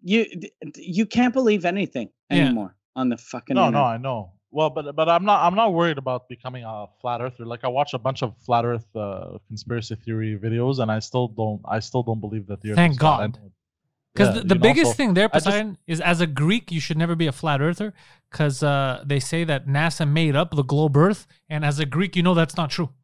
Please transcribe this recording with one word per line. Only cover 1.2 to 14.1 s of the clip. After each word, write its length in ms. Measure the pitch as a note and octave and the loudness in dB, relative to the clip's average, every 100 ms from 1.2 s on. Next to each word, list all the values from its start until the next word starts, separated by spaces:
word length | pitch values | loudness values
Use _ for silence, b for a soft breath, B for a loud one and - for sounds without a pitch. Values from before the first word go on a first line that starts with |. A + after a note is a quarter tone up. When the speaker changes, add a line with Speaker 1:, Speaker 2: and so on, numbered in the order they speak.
| B3 | 2
Speaker 1:
believe 300 | C4 B3 G#3+ | 2 2 2
anything 460 | E3+ F#3 E3+ - - _ _ | 0 -2 -4 -6 -10 _ _
Speaker 2:
Yeah. 80 | D3+ D3 | 2 2
Speaker 1:
anymore 280 | A#2 G2 _ _ - | 2 -4 _ _ -4
on 120 | B2+ | -4
the 80 | A#2 | -4
fucking 380 | - B2 - | -8 -14 -4
Speaker 3:
No, 120 | C#3 E3+ | 2 2
Speaker 1:
internet. 140 | C#3 | 2
Speaker 3:
no, 40 | C3 | 0
I 100 | A#2 | -2
know. 340 | C3+ A#2+ F#2 _ _ | -6 -8 -10 _ _
Well, 180 | C#3+ D#3 | -2 -2
but, 260 | C#3+ D3 C#3+ | -2 -8 -2
but 120 | D#3+ | 2
I'm 160 | E3+ | 2
not, 200 | G3 G3+ E3 | 4 4 4
I'm 80 | |
not 180 | F#3+ A3+ | 2 2
worried 240 | E3+ E3+ C#3+ | 2 0 0
about 300 | C3 B2 _ | -4 -6 _
becoming 360 | B2 C3 B2+ | -14 -12 -12
a 220 | A2+ A2 G#2 _ | -12 -12 -14 _
flat 200 | B2 A#2+ | -6 -4
earther. 240 | B2+ B2 A#2 | -6 -8 -12
Like, 160 | A#2 | -6
I 40 | C3 | -4
watch 260 | B2+ C#3+ | 0 -2
a 40 | B2+ | -2
bunch 240 | A#2 C3+ | -4 -4
of 140 | B2 - | -6 -8
flat 260 | - A#2+ | 0 0
earth, 200 | A#2 A#2+ A#2 A2 | 2 -2 -6 -8
uh, 420 | G#2 F#2+ F2+ F#2+ _ | -8 -8 -12 -14 _
conspiracy 480 | G#2+ G#2 A#2+ A2+ | -16 -6 -6 -6
theory 420 | A2+ - A2+ A2 G#2+ | -10 -6 -4 -4 -4
videos, 380 | A2 A2+ B2 C3+ | -2 0 0 0
and 100 | A2+ | 0
I 80 | A2 | -2
still 300 | - B2+ B2 | -2 -2 -2
don't, 320 | A2 A2 G#2 | -2 -4 -4
I 140 | - G#2+ | -4 -6
still 240 | A2 B2+ | -2 -4
don't 180 | B2 A2+ | -2 -4
believe 260 | G#2 A2 G2 | -6 -8 -10
that 120 | G2 | -10
the 100 | G#2+ | -4
earth 60 | G#2+ | 2
Speaker 2:
Thank 160 | F3 | 2
Speaker 3:
is 40 | C3+ | 4
flat. 120 | D3+ C#3 | 4 4
I 60 | G#2+ | 0
Speaker 2:
God. 80 | B2 | -6
Speaker 3:
know. 100 | G2 _ _ _ _ _ _ | -16 _ _ _ _ _ _